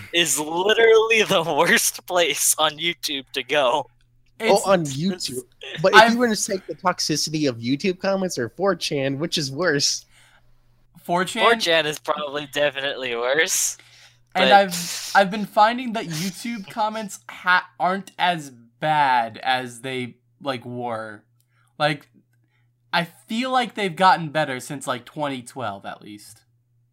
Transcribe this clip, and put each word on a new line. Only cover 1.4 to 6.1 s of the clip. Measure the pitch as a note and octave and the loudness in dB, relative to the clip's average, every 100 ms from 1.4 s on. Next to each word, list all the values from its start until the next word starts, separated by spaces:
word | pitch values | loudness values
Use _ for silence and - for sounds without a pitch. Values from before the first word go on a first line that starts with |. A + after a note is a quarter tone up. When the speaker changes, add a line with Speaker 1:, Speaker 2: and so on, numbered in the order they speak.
Speaker 1:
worst | D#3+ C#3+ E3+ A3 - - - | 2 2 4 4 2 -4 -4
place | F3 E3 D3 - - | 0 0 0 0 2
on | D#3 D3+ | 0 0
YouTube | E3 F3 - C#3 C3 | -6 -4 -6 -8 -6
to | C#3 | -8
go. | B2 D3+ C3 D3 C3 _ _ _ _ _ | -2 2 2 0 -4 _ _ _ _ _
Speaker 2:
It's | A3 G3 F#3 | 2 2 4
Speaker 3:
Oh, | |
on | F#3+ D3+ | 2 0
YouTube. | C3+ F#3 F#3 - B2+ - _ - - | -4 -4 -4 -6 -8 -12 _ -16 0
But | F#3 | 4
if | G#3 | 8
Speaker 2:
I've | A#3 | 6